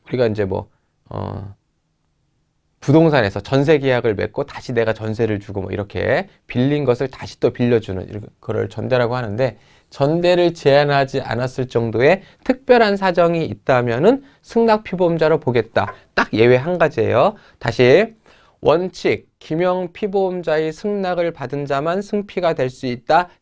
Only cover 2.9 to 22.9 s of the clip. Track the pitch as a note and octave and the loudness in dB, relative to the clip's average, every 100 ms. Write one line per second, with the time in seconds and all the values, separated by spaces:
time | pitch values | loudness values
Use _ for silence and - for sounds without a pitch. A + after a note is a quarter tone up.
2.9 | D#3 E3 C#3+ G2 G2+ - C3+ C#3+ D3+ C3+ | 4 6 4 0 -2 -2 0 4 2 2
3.9 | B2 A2+ G2 G2 - - - - A#2 A2 | 0 0 -2 -4 -6 -8 -10 -6 -2 0
4.9 | G#2+ A2 A2 A2+ G#2 G2+ G2 F#2+ G2 G2+ | -2 -4 -2 -2 -2 -6 -10 -6 -6 -6
5.9 | F#2 F#2+ C#3+ G3 _ - B2 C3+ D3 C3 | -4 -2 -2 -4 _ -8 -2 0 0 -2
6.9 | A#2+ C3+ - G2+ - A#2 - B2 A#2 G2 | -2 -4 -8 -16 -2 -2 0 0 0 -2
7.9 | F#2 F#2 G#2 - _ - G#2+ G#2+ - A2+ | -8 -10 -12 -16 _ -8 -6 -6 -6 -2
8.9 | B2+ A#2 B2+ A2+ G#2 C3 - _ _ _ | 0 0 -4 -6 -4 -4 -4 _ _ _
9.9 | - C#3 E3+ F3 F3 F3 E3+ C#3+ C#3 D3 | -2 0 2 2 2 2 2 4 4 4
10.9 | C#3+ C3+ C#3 A#2 A#2 B2+ - B2+ A#2+ A#2 | 0 0 -4 -4 -4 -4 -4 -4 -2 -2
11.9 | A2 C#3 G3 - _ - B3+ - A#3+ G#3+ | 2 4 2 -2 _ -4 -4 2 4 4
12.9 | G3+ F#3+ F3 F3 E3+ C#3+ G#2 - B2+ A#2+ | 2 0 2 2 2 -4 -6 0 0 0
13.9 | A#2 F#3+ C4+ - _ - A#3 A3+ G#3+ - | 2 2 2 -4 _ -6 0 2 0 -2
14.9 | F3 F3 E3 D#3 D#3 C3 A#2+ - A2 F#2+ | -2 0 2 2 2 0 -2 0 -2 -2
15.9 | - _ - A#3 G#2+ A#2+ B2+ D3+ F3 E3 | -6 _ -4 -2 2 4 4 2 -2 0
16.9 | C#3 G#2 G#2+ F3+ G#3+ - _ A#2+ A2+ B2 | 0 0 2 0 -2 -14 _ -6 2 6
17.9 | D#3+ A3+ - _ _ _ _ C#3 E3 F#3 | 6 4 -6 _ _ _ _ 0 2 0
18.9 | - F3 G#2 - _ - D#3+ F3+ F#3 F3 | -4 -4 -4 -6 _ -8 -4 -2 -2 -6
19.9 | - G#3 G3 F#3+ F3+ E3 D#3 D#3 D#3 G#3 | -8 -4 -2 -2 -4 -2 -2 -2 -6 -6
20.9 | G3+ F#3 F3 E3+ E3 B2+ C#3+ C#3+ C#3 D#3+ | -4 -4 -2 -4 -6 -8 -8 -4 -4 -2
21.9 | F#3 G3+ G#3 G3+ - E3+ D#3 B2+ - B2+ | -4 -4 -6 -4 -2 -2 0 -4 -4 -8